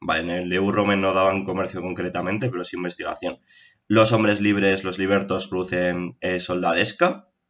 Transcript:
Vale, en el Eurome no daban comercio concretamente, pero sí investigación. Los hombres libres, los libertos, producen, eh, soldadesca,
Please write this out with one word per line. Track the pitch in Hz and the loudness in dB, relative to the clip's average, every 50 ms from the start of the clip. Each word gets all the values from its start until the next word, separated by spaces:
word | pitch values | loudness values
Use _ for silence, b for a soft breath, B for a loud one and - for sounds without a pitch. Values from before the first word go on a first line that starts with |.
Vale, | - 85 80 82 82 | -4 -2 -2 -2 -2
en | 85 | -2
el | 87 90 90 90 92 | -4 -4 -4 -2 0
Eurome | 95 98 101 98 104 101 101 101 | 0 2 2 2 2 2 2 2
no | 98 95 95 95 | 2 2 2 2
daban | 95 95 95 98 98 98 | 2 2 2 2 0 -2
comercio | 95 90 95 95 90 - 90 | -4 -4 -4 -4 -4 -6 -6
concretamente, | 85 92 90 87 87 90 90 95 90 92 104 107 131 123 | -6 -6 -6 -4 -6 -4 -4 -4 -4 -4 -4 -2 -4 -4
pero | 120 90 87 | -4 -6 -8
sí | - - | -8 -8
investigación. | 87 90 87 - - - 80 - - - 90 - - b b b b b b b b b | -6 -6 -6 -6 -8 -8 -8 -8 -6 -6 -8 -8 -10 b b b b b b b b b
Los | - 104 113 110 110 117 | 2 4 6 6 6 4
hombres | 110 110 104 104 98 | 4 4 4 2 2
libres, | 104 104 101 101 98 98 95 95 - | 2 2 2 4 4 2 2 2 0
los | 92 85 95 | -4 -4 -2
libertos, | 95 95 101 98 95 - 95 92 - | 0 2 2 2 2 0 -4 -4 -4
producen, | - 95 90 90 92 90 90 90 90 87 90 90 87 - _ | -4 -4 -4 -4 -2 -2 0 0 0 0 -2 -4 -6 -8 _
eh, | - 92 90 87 | -4 -4 -4 -4
soldadesca, | 87 - 90 90 90 87 82 85 110 123 - - 175 185 - - - _ _ _ _ _ | -4 -4 -4 0 0 0 2 2 0 0 0 2 2 2 0 0 -10 _ _ _ _ _